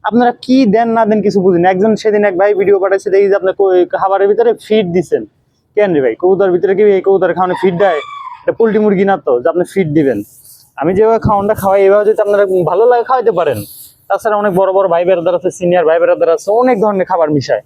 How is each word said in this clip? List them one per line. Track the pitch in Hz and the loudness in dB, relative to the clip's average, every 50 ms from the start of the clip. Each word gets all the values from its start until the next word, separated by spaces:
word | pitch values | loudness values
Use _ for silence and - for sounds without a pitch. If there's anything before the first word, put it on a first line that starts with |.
| - | -6
আপনারা | 202 208 240 247 240 240 _ - | -2 0 2 0 0 -2 _ -2
কি | - 254 269 269 202 190 | 0 2 2 2 2 2
দেন | 226 233 233 226 | 0 0 0 0
না | 226 226 208 | 0 2 2
দেন | 220 214 196 | 0 0 0
কিছু | 202 185 202 180 | 0 0 2 0
বুঝেন। | 196 175 170 175 185 | 2 2 2 2 0
একজন | 190 180 208 226 214 202 | 0 2 0 0 0 0
সেদিন | - 214 208 208 208 202 | -2 -2 0 0 0 0
এক | 185 170 | 0 0
ভাই | 196 208 208 185 | 0 0 0 0
ভিডিও | 196 180 202 190 | 2 2 2 2
পাঠাইছে, | 185 190 190 196 - 202 185 | 2 0 -2 -2 -2 0 0
দেখি | 196 202 196 | 2 2 2
যে | 196 196 | 0 0
আপনার | 175 190 180 - | 0 -2 -2 0
কো-, | 196 190 185 180 175 175 - 170 | 0 2 2 2 2 0 -2 -4
খাবারের | 175 190 196 196 196 202 | -2 -2 0 0 0 0
ভিতরে | 208 - - 240 220 156 - | 2 2 0 0 -2 -4 -4
ফিড | - 214 220 208 175 170 | -2 -2 -2 0 0 -2
দিছেন। | 185 156 - 151 127 107 101 _ _ _ _ _ _ _ _ _ | -4 -2 -2 -4 -6 -6 -10 _ _ _ _ _ _ _ _ _
কেন | 208 208 196 170 | -2 0 2 0
রে | 143 131 | 0 0
ভাই, | 120 113 _ | 0 -2 _
কবুতর | - 185 196 175 196 190 180 | 0 0 2 2 2 0 0
ভিতরে | 180 180 196 196 180 | 0 0 0 0 2
কি | 214 208 196 | 2 2 2
এই | 190 180 | 2 2
কবুতর | 196 196 190 185 185 170 | 0 0 2 0 -2 0
খাওয়ানো | 175 185 180 180 - | -2 -2 -2 -2 -2
ফিড | 180 196 175 170 | -2 -2 0 0
দেয়? | 202 190 165 147 - - - - - - - - | 0 0 0 -2 -6 -10 -16 -16 -16 -16 -18 -6
এটা | _ 523 480 - | _ -6 -2 0
পোল্ট্রি | 226 226 202 214 214 | 0 0 0 0 0
মুরগি | 214 202 180 196 196 | 0 0 0 0 0
না | 196 160 - | 0 -2 0
তো | 147 123 123 | -2 -2 0
যে | 127 165 | -2 -2
আপনি | 156 175 175 - | -2 -2 -4 -4
ফিড | - 196 185 151 147 | -2 -4 -4 0 0
দিবেন। | 160 143 135 117 101 101 - - - - - - - _ _ _ - | 0 0 0 -2 -4 -8 -12 -20 -20 -20 -20 -20 -20 _ _ _ -6
আমি | 139 165 190 | -4 -2 0
যেভাবে | 190 220 220 226 220 - | 2 2 2 0 0 0
খাওয়ানটা | 214 214 202 196 202 214 - | 0 -2 0 0 -2 -4 -2
খাওয়াই, | 196 196 190 202 196 | 0 0 2 2 4
এভাবে | 190 196 208 208 208 | 4 4 2 2 0
যদি | 214 214 214 | 0 0 0
আপনারা | 202 208 202 202 190 185 180 170 156 | 0 0 0 0 0 0 -2 -2 0
ভালো | 170 190 233 254 | 0 2 2 2
লাগে | 247 240 226 240 | 2 0 0 -2
খাওয়াইতে | 262 254 220 226 190 175 | -2 0 0 0 0 0
পারেন। | 165 151 123 104 101 - - - - - _ _ _ _ | -2 -2 -4 -4 -8 -12 -18 -20 -20 -20 _ _ _ _
তাছাড়া | 196 196 - 220 214 208 | -6 -4 -2 -2 -2 0
অনেক | 208 208 175 185 | -2 0 0 0
বড় | 196 190 185 | 0 2 2
বড় | 196 190 185 | 0 0 2
ভাই | 170 170 180 175 | 0 0 2 0
বেরাদার | 185 175 165 180 180 170 | 0 0 0 -2 -4 -2
আছে, | - 180 - - | -4 -6 -6 -4
সিনিয়র | 180 175 175 180 165 156 | -2 0 0 2 2 2
ভাই | 165 170 | 2 2
বেরাদার | 170 170 170 156 170 160 165 | 2 0 2 0 0 0 0
আছে, | 156 - 196 208 233 | -2 -2 -2 0 2
অনেক | 247 254 247 196 | 2 2 0 0
ধরনের | 214 208 202 185 175 - | 0 -2 0 -2 -2 -2
খাবার | 185 175 160 151 151 | 0 -2 0 0 0
মিশায়। | 143 123 - 127 104 - | -4 -2 -2 -4 -4 -4